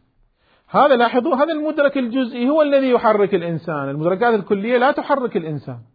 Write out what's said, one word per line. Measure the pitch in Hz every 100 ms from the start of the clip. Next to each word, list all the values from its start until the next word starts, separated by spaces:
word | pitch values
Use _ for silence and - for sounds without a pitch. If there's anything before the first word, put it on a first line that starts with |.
| _ _ _ _ _ _ _
هذا، | 208 294 240
لاحظوا، | 233 247 269 254
هذا | 302
المدرك | 302 302 302 285 277
الجزئي | 240 262 247 254 247
هو | 311
الذي | 294 277 262
يحرك | 240 226 214 202
الإنسان، | 190 170 165 - 151 139
المدركات | 143 165 190 240
الكلية | 220 165 202 220 247
لا | 262
تحرك | 294 294 277 247 202
الإنسان. | 160 147 - 120 -